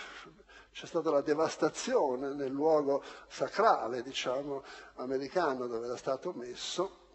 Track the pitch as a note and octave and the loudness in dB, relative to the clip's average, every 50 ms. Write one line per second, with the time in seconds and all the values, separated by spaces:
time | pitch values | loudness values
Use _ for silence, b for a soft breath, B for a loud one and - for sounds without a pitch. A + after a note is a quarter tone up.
0 | B B B B B B - - - B B B B B B - - C3+ - E3+ | B B B B B B -20 -20 -20 B B B B B B -16 -8 -4 -2 0
1 | D3+ D#3+ D3 C#3+ C3+ D3+ D3 D3+ D#3+ D3+ - - F3 C#3+ - - - A#3 C4 A3+ | 2 4 4 4 4 4 4 4 2 2 2 2 0 0 0 0 -2 2 4 4
2 | E3 C#3 B2+ B2 C#3 C#3 C#3+ D3 C#3 C3 C3+ C#3 D3+ D#3+ D#3+ D3+ D3 C#3 C#3 C3+ | 4 4 2 0 -2 -4 -4 -2 -4 -2 0 2 4 6 6 6 4 4 2 0
3 | B B B B B B - - C3+ - - - G#3 A3+ F3 C3 A#2 A2+ B2 B2+ | B B B B B B -6 -4 -4 -2 2 4 6 6 6 6 2 -2 -4 -4
4 | A#2 C3+ C3 - - C3+ B2+ C3+ C#3+ D3 C#3 C3+ - B B B B B B B | -6 -6 -6 -4 -2 -2 -2 -2 -2 -4 -6 -8 -8 B B B B B B B
5 | B2 B2+ C3+ C3 C#3 C3 - - E3+ D3 C3 B2+ B2 A#2+ A#2 A2+ A#2 A#2+ B2+ A#2 | -6 -2 -2 -2 -2 -2 0 0 2 2 0 0 -2 -4 -4 -4 -4 -6 -6 -6
6 | - C#3+ C3+ C3 - F3+ F3+ - A#2+ B2 B2+ - - - - - - - - - | -2 -2 -2 -2 -4 -6 -8 -8 -8 -10 -10 -10 -8 -6 -4 -2 -4 -4 -6 -12
7 | - - _ | -20 -20 _